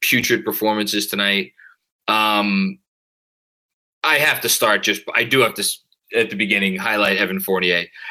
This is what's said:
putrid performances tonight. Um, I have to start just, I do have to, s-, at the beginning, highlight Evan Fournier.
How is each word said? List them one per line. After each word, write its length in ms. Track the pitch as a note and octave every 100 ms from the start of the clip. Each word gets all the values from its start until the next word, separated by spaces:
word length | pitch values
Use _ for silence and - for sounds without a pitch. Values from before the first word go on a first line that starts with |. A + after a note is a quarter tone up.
putrid 420 | - B2 - A2
performances 640 | G#2+ - G#2+ G#2+ G2+ G#2 -
tonight. 460 | G2+ G2+ G2 F#2+ _ - _ _ _ -
Um, 720 | G#2+ G#2+ G#2 G#2 G2 F#2+ - _ _ _ _ _ _ _ _ _ _ _ -
I 140 | D3+ D3+
have 240 | D3+ C3
to 80 | A2+
start 320 | - A2+ G2+
just, 200 | G#2+ G2 -
I 100 | A#2
do 160 | B2+ C3+
have 140 | A2+
to, 80 | G2+
s-, 200 | G2 - _ _ -
at 140 | A2+ A2
the 80 | G#2
beginning, 400 | G#2 G2+ G2 F#2
highlight 400 | A2 G#2+ G2+ G2
Evan 240 | F#2 F#2+
Fournier. 460 | F#2+ F#2 F2+ F2 E2 - -